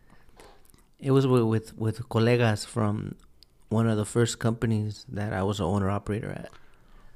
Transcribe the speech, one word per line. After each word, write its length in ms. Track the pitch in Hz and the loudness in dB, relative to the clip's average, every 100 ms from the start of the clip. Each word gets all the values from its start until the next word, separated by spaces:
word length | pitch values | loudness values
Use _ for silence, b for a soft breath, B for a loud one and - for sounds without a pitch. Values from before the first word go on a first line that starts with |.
| b b b b b b b b b - | b b b b b b b b b -10
It 120 | 139 | 2
was 160 | 135 135 | 4 6
with, 160 | 127 | 4
with, 340 | 113 110 - - | 4 2 -2 -4
with 300 | 110 - 120 | -4 -4 -2
colegas 560 | 113 113 120 117 104 | 2 4 4 4 2
from 520 | - - 107 104 98 - - - _ _ - | -2 -2 -2 -2 -6 -12 -18 -20 _ _ -4
one 200 | 107 113 | 0 2
of 80 | 107 | 0
the 80 | |
first 340 | 104 120 117 - | 0 0 0 0
companies 640 | 117 117 120 110 107 104 - | -2 0 0 0 -2 -8 -12
that 240 | - 104 | -8 -6
I 100 | 95 | -2
was 180 | 98 101 | -2 0
an 60 | 87 | 0
owner-operator 640 | 101 95 101 - 104 98 | 0 0 -2 -4 -6 -6
at. 200 | 95 - b b b b b b | -10 -12 b b b b b b